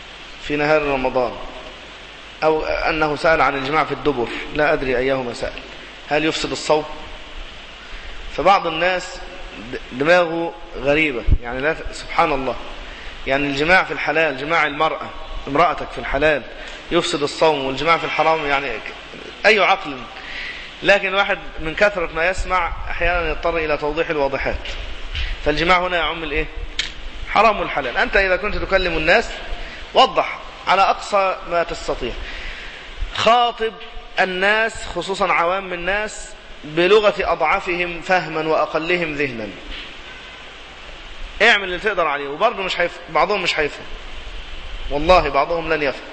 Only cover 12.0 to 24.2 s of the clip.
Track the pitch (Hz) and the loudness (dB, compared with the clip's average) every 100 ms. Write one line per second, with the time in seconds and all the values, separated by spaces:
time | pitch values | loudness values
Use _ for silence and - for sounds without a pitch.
12 | - - 165 135 127 113 - - - - | -4 2 2 2 -2 -4 -6 -12 -12 -12
13 | - - - 135 143 139 156 185 160 147 | -12 -8 0 0 0 0 4 4 4 -2
14 | - 160 160 131 147 165 151 143 160 143 | 0 2 2 0 0 0 2 2 0 0
15 | 117 - - - - 143 170 143 127 131 | -8 -10 -8 -8 -2 4 4 2 -6 -6
16 | 120 135 156 143 110 - - - - 165 | -2 2 4 4 -2 -12 -14 -12 0 0
17 | 165 156 143 - 160 147 135 131 156 160 | 2 0 -2 4 4 4 0 0 2 2
18 | 151 - 160 160 147 139 139 107 - - | 2 2 4 2 2 0 0 -6 -8 -12
19 | - - - - 196 214 170 190 151 127 | -14 -14 -14 2 4 6 6 2 -2 -8
20 | 117 - - - - - - - 170 196 | -10 -12 -12 -10 -10 -12 -14 -2 4 4
21 | 190 196 202 190 - - 156 156 202 196 | 4 2 2 0 -4 -6 -4 2 2 2
22 | 165 160 170 185 185 185 165 - - - | -4 0 0 0 0 0 0 -4 -4 0
23 | 170 175 165 147 170 165 156 147 147 151 | 0 2 0 0 0 0 0 0 0 -2
24 | 160 151 | 0 0